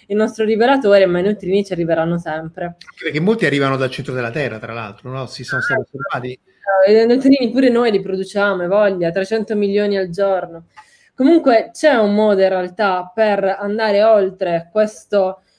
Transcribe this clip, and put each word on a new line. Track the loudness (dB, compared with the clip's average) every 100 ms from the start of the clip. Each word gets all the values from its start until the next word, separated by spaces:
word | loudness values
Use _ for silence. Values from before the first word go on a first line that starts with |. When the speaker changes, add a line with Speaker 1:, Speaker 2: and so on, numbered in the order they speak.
| -6
Speaker 1:
il | -2
nostro | -2 -2
rivelatore, | -2 2 2 2 4 4 4
ma | 2
i |
neutrini | -2 -2 -2 -2
ci | -2
arriveranno | -4 -2 0 -2 -4
sempre. | -6 -8 -10 -10
Speaker 2:
Anche | -12 -12 -20 -12
perché | -6 -2
molti | 0 0 0
arrivano | 0 0 0
dal | -2
centro | -6 -8
della | -6 -6
Terra, | -6 -6 -8
tra | -12
l'altro, | -12 -12 -14 -12
no? | -10 -10
Si | -12
sono | -8 -6
stati | -4 -4
osservati. | -6 -12 -10 -8 -10 -14 _ _ -2 2 4
Speaker 1:
I | 4 4
neutrini | 4 4 4 2
pure | 2 2
noi | 2 2
li | 0
produciamo, | -2 -6 -4 -2 -2 -2
e | 0
voglia, | 2 2 0 -2
trecento | -2 -2 -4 -2
milioni | -2 0 0 0 -2
al | -4
giorno. | -2 0 0 -4 -12 -20 -20 -20 _ _
Comunque | 0 4 4 4 2 0
c'è | 0 2
un | 4 2
modo | 2 2 4
in | 2
realtà | 0 -4 -2 0 0 -4
per | 0 0 2
andare | 0 -2 -4 -2 0 2
oltre | 4 4 2 -2 -2 -2 -2
questo, | -2 -2 -4 -4 0 0 -4 _